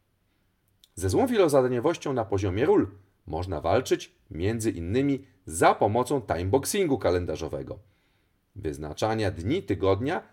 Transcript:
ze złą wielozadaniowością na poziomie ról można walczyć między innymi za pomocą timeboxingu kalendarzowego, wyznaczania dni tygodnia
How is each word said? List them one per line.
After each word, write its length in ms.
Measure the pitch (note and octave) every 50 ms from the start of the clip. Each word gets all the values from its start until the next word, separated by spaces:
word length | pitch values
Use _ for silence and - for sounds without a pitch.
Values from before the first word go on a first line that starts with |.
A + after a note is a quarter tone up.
| _ _ _ _ _ _ _ _ _ _ _ _ _ _ _ _ _ _ _
ze 140 | - F#2 F#2+
złą 180 | A2 F3 B3+
wielozadaniowością 840 | B3 B3 G#3 F#3 D3+ C#3+ C3+ B2+ B2 B2+ A#2+ A#2 D#3+ E3+ - - D3+
na 120 | C3 B2 G#2+
poziomie 420 | - G2+ G2 G#2 F#2+ F2 G#2 C3+
ról 240 | F3 G#3+ E3+ G2+ G2 - - _ _ _ _ _
można 340 | - D2+ E2 F2+ F#2+ E2+ D2+
walczyć 540 | - E2 G2 B2+ C3 - F3+ - - - _ _ _ -
między 400 | - D#2 F2 G#2 A#2 A#2 G#2+ A2+
innymi 560 | - E2 E2+ E2+ G#2 C3 C#3 C#3+ C#3 C3 - - _ _ _
za 280 | - D#2 E2 D3+ F3+ -
pomocą 480 | - A#2 G#2 G#2+ A#2+ B2 - D3+ C3+
timeboxingu 760 | G#2 - E2 E2+ F2+ F#2+ A2 C#3 C#3 - - G3+ F#3+ D3+ C3+ G#2+
kalendarzowego, 800 | - F2 F2+ F2+ F2 E2 D#2 D2 D#2+ D2+ D2 C#2 C2+ B1+ C2 - - _ _ _ _ _ _ _ _ _ _ _ _ _ -
wyznaczania 760 | G#2 - D#2 C#2+ C#2+ D2+ D2+ D2+ - A#2 G#2+ A2 A2 G#2+ F#2
dni 320 | D2+ E2+ E2 G#2+ D#3+ G3
tygodnia 600 | - - G2 E2 F#2 F#2+ G2 G2 B2 C#3+ F3+ A3 - -